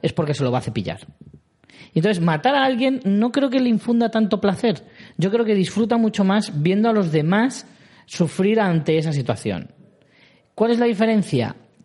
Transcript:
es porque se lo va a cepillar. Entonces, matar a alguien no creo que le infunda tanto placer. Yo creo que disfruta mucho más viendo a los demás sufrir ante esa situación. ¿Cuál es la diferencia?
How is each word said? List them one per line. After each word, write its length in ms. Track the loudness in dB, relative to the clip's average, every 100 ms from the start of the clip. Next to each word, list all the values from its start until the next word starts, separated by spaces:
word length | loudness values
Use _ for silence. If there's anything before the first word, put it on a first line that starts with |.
es 100 | -4
porque 220 | -2 -2
se 100 | -2
lo 80 | -2
va 60 | -2
a 40 |
cepillar. 380 | -4 -6 -8 -10 -16 -20 -20 -20 _ _ _ -20 -6
Entonces, 280 | -2 0 0
matar 340 | 0 0 2 2
a 100 | 0
alguien 340 | 0 -2 -2 0
no 260 | 0 0
creo 180 | 0 0
que 100 | 2
le 80 | 2
infunda 400 | 0 0 0 0
tanto 300 | 0 0 0
placer. 420 | 0 0 -2 -2 -8 -20 -14 -4
Yo 140 | 0
creo 140 | 0 2
que 100 | 0
disfruta 400 | 0 -2 0 2
mucho 260 | 0 2 2
más 360 | 2 0 -2
viendo 280 | 0 2 2
a 40 |
los 180 | 2 2
demás 540 | 0 2 2 0 -4 -16 -20 -20 -20 -8
sufrir 540 | -2 -2 0 2 2
ante 380 | 2 0 0 0
esa 160 | 0
situación. 560 | -2 -2 -4 -6 -6 -10 _ -20 _ _ _ _ _ _ -2
¿Cuál 160 | 0
es 80 | 2
la 80 | 0
diferencia? 680 | 0 2 0 0 -2 -4 -8 _ _